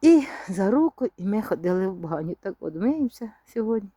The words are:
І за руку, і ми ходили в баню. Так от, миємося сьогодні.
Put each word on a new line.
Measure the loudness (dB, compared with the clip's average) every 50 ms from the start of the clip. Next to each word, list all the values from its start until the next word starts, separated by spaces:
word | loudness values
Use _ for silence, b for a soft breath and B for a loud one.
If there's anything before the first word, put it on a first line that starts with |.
І | 8 8 8 8 6 B B B B B
за | -4 0 2 2
руку, | 4 4 2 2 0 -2 -6 -6 _ _
і | -6
ми | -2 -2 -2
ходили | -2 -2 -4 -2 0 0 0 0 0 -2
в | -4
баню. | -6 -8 -6 -6 -4 -4 -6 -8 _
Так | _ -10 -10 _
от, | -10 -10 -6
миємося | -2 -2 -2 0 0 -2 -4 -4 -8 -14 -14 -16 _ _ _ -6
сьогодні. | -6 -2 -2 -2 -2 -4 -6 _